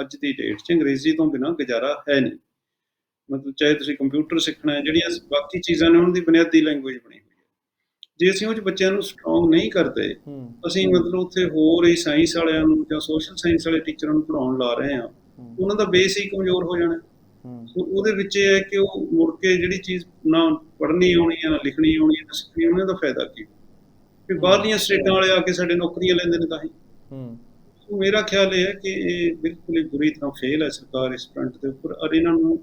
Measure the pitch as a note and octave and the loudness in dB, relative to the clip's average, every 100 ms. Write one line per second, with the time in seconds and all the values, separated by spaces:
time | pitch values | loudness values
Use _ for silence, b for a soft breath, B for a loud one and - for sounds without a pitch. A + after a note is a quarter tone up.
0 | C3+ C#3+ C#3+ B2+ A2 G#2 - E3+ C#3 C3+ | -10 -6 -6 -4 -6 -6 0 2 2 0
1 | D3+ D#3 D#3 C3+ C#3+ D#3+ B2+ A#2 C3 C#3+ | 0 2 0 0 -4 -4 -4 -2 -2 -4
2 | - C#3+ A#2 - _ _ _ _ _ _ | 0 2 2 -4 _ _ _ _ _ _
3 | _ _ - C3+ C#3 C3+ D3 D3 C#3 C3+ | _ _ -10 -8 -8 0 2 2 -2 -4
4 | C3+ D3 D3+ E3 D3+ - D3+ C#3+ C#3+ E3 | -2 -2 -2 -2 -2 -4 -4 -2 0 0
5 | F3 E3+ - C#3+ - F#3 F3 D#3 E3 E3+ | 0 -4 -4 -4 -4 -6 -2 2 6 6
6 | F3+ F3+ E3 E3 E3 D#3+ D#3 C#3+ C3+ B2 | 6 2 4 4 6 4 2 0 -6 -12
7 | - - _ _ _ _ _ _ _ _ | -16 -20 _ _ _ _ _ _ _ _
8 | - - F3+ G3 G#3+ A3 F#3+ G3 F#3+ G3+ | -20 0 0 2 -2 -4 -4 0 0 0
9 | - - - E3 E3+ E3 A4 G4 - - | -4 -8 -2 2 4 4 2 0 0 -2
10 | G#2 - - C#3 A#2+ - E3+ F#3 F#3+ F3+ | -4 -6 -14 -16 -16 -12 -6 -2 2 2
11 | F3 F3+ F3+ F#3 E3+ D#3 D#3 E3+ E3+ E3+ | 2 -2 -4 -2 -2 2 4 6 4 4
12 | D#3 D3 E3 E3+ E3 D#3+ D#3 D#3 D3+ D#3 | 2 2 2 2 0 2 2 2 0 -6
13 | D3+ D#3 D#3 - E3+ E3 E3 D#3+ D#3 D#3 | -4 -6 -6 -4 0 0 0 -2 -2 -6
14 | D3+ D#3 D#3 D3+ B2+ B2+ A#2+ A#2+ C#3 C3 | -2 -2 0 -2 -2 -2 -2 -2 -2 -4
15 | A2+ - _ - A#2+ A#2 F#3+ G#3 F#3+ F3+ | -8 -14 _ -20 -14 -4 -2 0 0 2
16 | F#3+ G3+ G3 G3 F#3 F3+ F3 F3 E3+ E3 | 2 0 -4 -4 -2 -2 -2 -2 -2 -4
17 | - _ _ _ B2+ A#2+ A#2 F#3 - F#3+ | -10 _ _ _ -18 -18 -10 -8 -4 -2
18 | G#3+ G3 G3 G3+ G3 G3 G3 G3 F#3+ - | 0 -2 -2 0 4 2 2 0 0 -2
19 | - E3 D#3+ - F#3 F3+ F3+ F#3+ F#3 F3+ | -2 2 2 0 0 2 0 -4 -6 -8
20 | - _ D#3 D#3+ E3 D#3 - - D3+ F3 | -8 _ 0 2 2 0 -6 -6 -2 2
21 | F3+ F3 E3+ D#3+ D#3+ D3 C#3 C#3 D#3+ D#3+ | 4 4 2 0 -2 -2 -2 0 2 4
22 | D#3 D#3 D#3 - - E3 E3 F3+ F#3+ F#3 | 2 2 -4 -12 -10 -2 0 2 0 -2
23 | D3 B2 - - - _ - - _ _ | -2 -4 -6 -10 -20 _ -20 -20 _ _
24 | _ _ - E3+ F3+ G3+ G#3+ G#3+ - F#3+ | _ _ -6 0 4 4 4 0 0 0
25 | F#3+ F#3+ F#3+ F#3 F3+ F3 E3+ F3 E3+ - | 2 4 4 2 2 -2 0 0 -2 0
26 | F3+ F3 F3 E3+ D#3+ D#3 D#3+ - - - | 0 2 2 0 -2 -6 -10 -14 -20 -20
27 | - C3+ B2 A#2 - - - _ - G3+ | -18 -14 -14 -16 -20 -20 -20 _ -8 -2
28 | G3 G#3+ - F#3+ F#3+ F#3 F#3+ G3 G3 F#3+ | 2 2 2 2 2 2 0 -2 -6 -4
29 | F3+ F3 E3+ E3 D#3+ E3+ - E3 D#3 C#3 | -4 -2 -2 -2 -6 -6 -4 -4 -2 -2
30 | D3+ D3+ C#3+ - C3 D3+ D3 - - C3 | -2 -2 -8 -6 -4 -2 -2 -6 -8 -4
31 | C3 B2+ - C#3 C3 - C3+ C3+ D#3+ - | -4 -6 -10 -8 -8 -6 -8 -8 -12 -8
32 | D#3 D#3+ E3+ E3 E3 D#3+ | -2 0 2 2 2 0